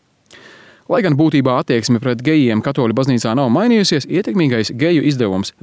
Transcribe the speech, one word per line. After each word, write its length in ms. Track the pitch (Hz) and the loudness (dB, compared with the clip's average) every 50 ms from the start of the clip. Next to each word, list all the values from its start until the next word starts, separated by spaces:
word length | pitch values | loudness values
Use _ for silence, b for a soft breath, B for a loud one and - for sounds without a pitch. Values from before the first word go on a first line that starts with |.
| _ _ _ _ _ B B B B B B B B B B B B - | _ _ _ _ _ B B B B B B B B B B B B -4
Lai 120 | - 254 | -2 0
gan 140 | 208 175 147 | 0 0 2
būtībā 480 | 131 160 160 156 147 131 131 123 127 127 | 2 2 2 2 2 2 2 0 0 0
attieksme 360 | - 135 117 110 - 123 113 | 0 -2 -2 0 0 0 0
pret 220 | 120 131 123 117 | 0 -2 -4 -2
gejiem 400 | 123 151 160 156 139 120 110 110 | -2 0 2 2 2 2 0 0
katoļu 320 | 110 139 139 151 131 113 110 | -2 -2 -2 0 0 0 0
baznīcā 400 | 127 135 131 131 117 - 117 110 | 0 0 0 0 0 0 -2 -2
nav 140 | 135 143 123 | 0 0 2
mainījusies, 560 | 113 160 214 247 233 220 196 - 180 143 131 | 2 2 2 2 2 2 2 0 0 -2 -2
ietekmīgais 720 | - - 170 214 - 220 196 165 139 120 113 107 - 143 117 | -2 -4 -4 -2 -2 0 0 0 2 0 0 -2 -4 -4 -2
geju 240 | 143 170 175 151 | 0 0 2 2
izdevums 520 | - 147 143 127 120 101 95 92 101 - - - | 2 0 0 0 0 -2 -2 -2 -4 -6 -10 -6